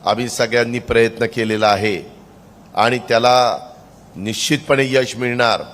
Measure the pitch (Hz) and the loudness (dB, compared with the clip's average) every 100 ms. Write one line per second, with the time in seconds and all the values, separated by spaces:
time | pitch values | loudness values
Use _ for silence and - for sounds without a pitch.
0 | - 107 123 - 120 120 117 120 - 113 | -2 -2 -2 -2 0 0 0 -4 0 2
1 | 113 - 113 120 110 107 107 98 107 90 | 2 0 -4 -2 -2 2 2 2 0 -4
2 | - - - - - - - - 113 123 | -8 -20 -20 -20 -20 -20 -10 0 0 0
3 | - 117 120 123 123 80 - - - - | 0 2 4 4 2 -2 -10 -20 -20 -20
4 | - - 101 104 - 151 - 139 135 131 | -20 -12 -8 -6 -2 -4 0 0 2 2
5 | 127 113 123 123 120 104 - | 0 -4 -4 0 2 0 -4